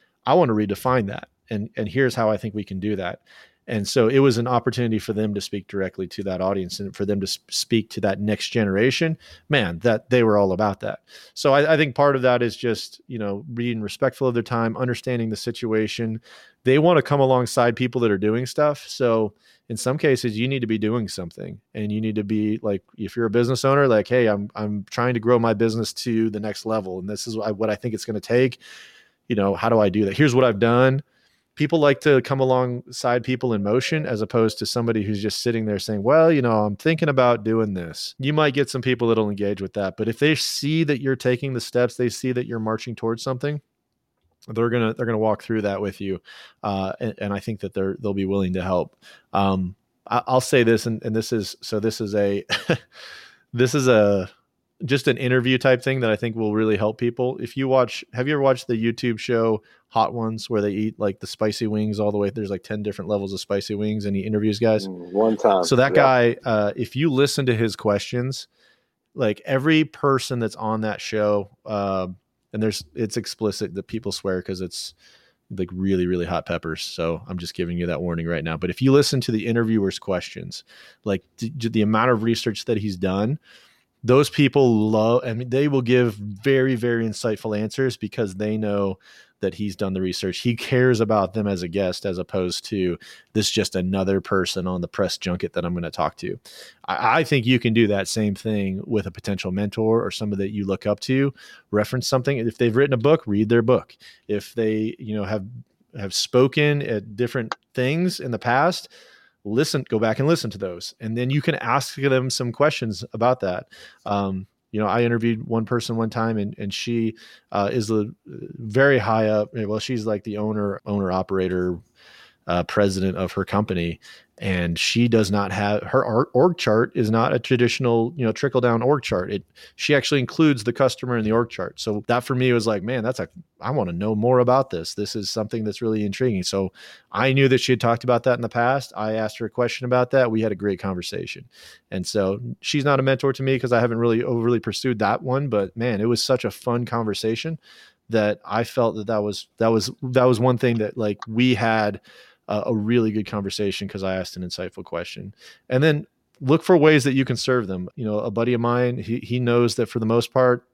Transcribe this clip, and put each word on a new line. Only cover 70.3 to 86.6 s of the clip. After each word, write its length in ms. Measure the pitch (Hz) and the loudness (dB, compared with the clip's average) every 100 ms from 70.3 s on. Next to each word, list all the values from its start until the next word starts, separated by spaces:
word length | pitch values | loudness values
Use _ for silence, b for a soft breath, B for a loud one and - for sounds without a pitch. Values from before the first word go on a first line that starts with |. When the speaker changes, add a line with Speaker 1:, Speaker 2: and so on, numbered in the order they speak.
| 123 | -4
Speaker 1:
that's 180 | 113 - | -4 -4
on 240 | 110 110 | -4 -2
that 220 | 110 - | -2 -4
show, 480 | - 107 104 104 98 _ - | -4 0 2 0 -2 _ -8
uh, 420 | 104 101 95 92 92 _ _ _ | -4 -2 -2 -4 -8 _ _ _
and 80 | 107 | -4
there's, 200 | 110 101 - | -2 -2 -8
it's 240 | - 107 120 | -8 -6 -4
explicit 560 | - - 107 - 101 | -8 -4 -4 -4 -6
that 120 | 92 - | -8 -10
people 260 | 113 104 | -8 -8
swear 280 | - 98 92 | -6 -4 -4
'cause 220 | 90 92 | -4 -8
it's, 320 | 92 - - - b b b b - | -8 -10 -14 -16 b b b b -12
like, 180 | 95 87 | -8 -6
really, 320 | 90 98 92 90 | -4 0 2 2
really 180 | 90 | -2
hot 220 | 85 87 - | -2 -4 -2
peppers. 340 | 85 82 78 | -4 -4 -8
So 400 | - - 82 82 - | -8 -4 -4 -4 -8
I'm 80 | 92 | -10
just 160 | 87 | -8
giving 240 | - 85 87 | -6 -6 -4
you 80 | 87 | -4
that 120 | 82 | -4
warning 260 | 87 85 82 | -4 -4 -4
right 180 | 85 | -4
now. 120 | 80 80 | -4 -4
But 140 | 87 | -4
if 100 | - | 0
you 120 | 131 | 4
listen 280 | 135 139 135 | 4 4 0
to 100 | 123 | -2
the 140 | 110 101 | -2 0
interviewer's 520 | 117 113 110 98 - | 0 2 2 0 -2
questions, 640 | - 90 - - 87 - - b b b | -4 -4 -6 -12 -14 -14 -18 b b b
like, 180 | 107 98 - - | -4 -4 -6 -10
d-, 140 | 113 | -8
d-, 180 | 131 113 | -6 -2
the 140 | 113 | 2
amount 300 | 104 110 127 | 2 4 4
of 100 | 113 | 2
research 420 | 113 113 120 101 | 2 0 -2 -4
that 140 | - 107 | -2 -2
he's 180 | 107 92 | -2 -2
done, 420 | 95 98 110 151 b b b b _ _ | -2 0 0 -4 b b b b _ _
those 280 | 113 131 143 | 4 4 4
people 580 | - 139 143 131 110 107 | 2 2 4 4 4 4
love, 320 | 110 110 123 123 | 2 4 2 0
I 80 | |
mean, 160 | 113 123 | -6 -2
they 180 | 131 147 | 0 2
will 140 | 135 | 0
give 320 | 120 127 120 | 2 4 4
very, 600 | 104 104 98 139 135 | 0 -10 -4 2 2